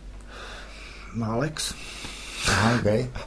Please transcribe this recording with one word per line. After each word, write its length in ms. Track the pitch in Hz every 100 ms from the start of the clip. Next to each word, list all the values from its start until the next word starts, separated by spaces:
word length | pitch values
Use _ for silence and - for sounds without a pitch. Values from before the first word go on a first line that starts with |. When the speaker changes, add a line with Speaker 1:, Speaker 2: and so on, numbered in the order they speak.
| - - - - - - - - - - - 110
Speaker 1:
Má 120 | 110
Alex? 460 | 117 151 156 - - - - - - - - -
Speaker 2:
Aha, 280 | 101 110 120
ok. 340 | 104 110 127 -